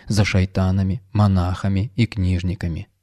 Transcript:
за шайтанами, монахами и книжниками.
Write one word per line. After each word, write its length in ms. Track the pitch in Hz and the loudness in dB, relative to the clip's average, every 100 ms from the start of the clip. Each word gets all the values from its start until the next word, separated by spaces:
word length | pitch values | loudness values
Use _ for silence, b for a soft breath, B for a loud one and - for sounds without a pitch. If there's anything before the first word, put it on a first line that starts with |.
| b | b
за 180 | 107 | 0
шайтанами, 800 | 101 95 92 - 92 95 95 90 - | 2 2 0 0 0 0 0 -2 -4
монахами 800 | 104 104 95 87 90 98 98 107 - | 0 2 2 0 -2 -2 -2 -2 -2
и 100 | 110 | -2
книжниками. 800 | 101 92 90 90 - 87 82 - _ | 0 0 0 -2 -4 -6 -6 -10 _